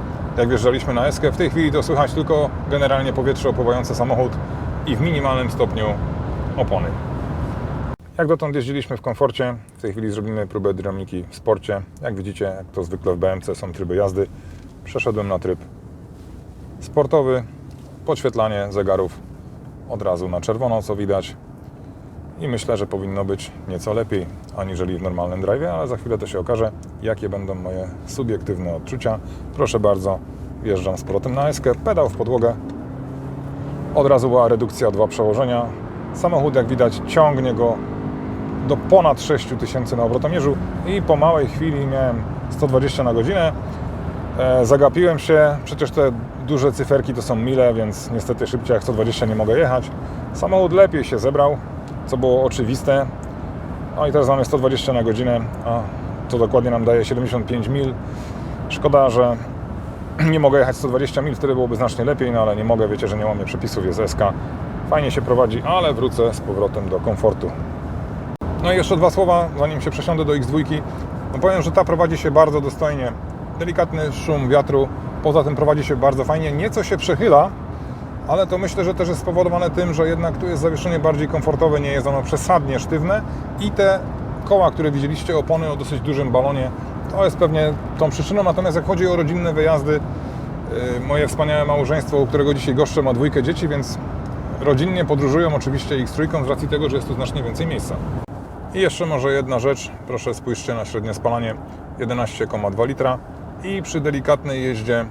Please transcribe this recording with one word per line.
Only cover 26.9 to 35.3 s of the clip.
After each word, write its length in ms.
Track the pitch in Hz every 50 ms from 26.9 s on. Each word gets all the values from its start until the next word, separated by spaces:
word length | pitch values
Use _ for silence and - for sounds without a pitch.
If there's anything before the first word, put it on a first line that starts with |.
| - -
jakie 260 | - 110 110 - 110 98
będą 260 | 98 98 98 95 95
moje 340 | 92 92 92 92 92 95 90 87 - -
subiektywne 680 | - - - 131 117 107 92 - - 98 90 90 87 85
odczucia. 440 | 80 - - 131 127 - 120 110 104 - - - - - - -
Proszę 240 | - 143 107 - 113
bardzo, 380 | 104 104 101 95 92 98 95 90 - - - - - - - -
wjeżdżam 360 | - 110 98 92 92 95 92 -
z 60 | -
powrotem 300 | - 95 98 - 131 123
na 140 | 135 143 151
eskę, 260 | 143 - - 127 120
pedał 340 | - - 226 208 170 147 120
w 80 | -
podłogę. 380 | - 117 117 127 120 117 117 113 - - - - - - - - - - - - - - - - - - - - - - - - - - - -
Od 120 | 151 139
razu 220 | 139 139 123 120 131
była 200 | 120 127 117 113
redukcja 400 | 117 110 120 110 - - 123 107
o 40 |
dwa 160 | 98 98 107 107
przełożenia. 580 | - - 113 107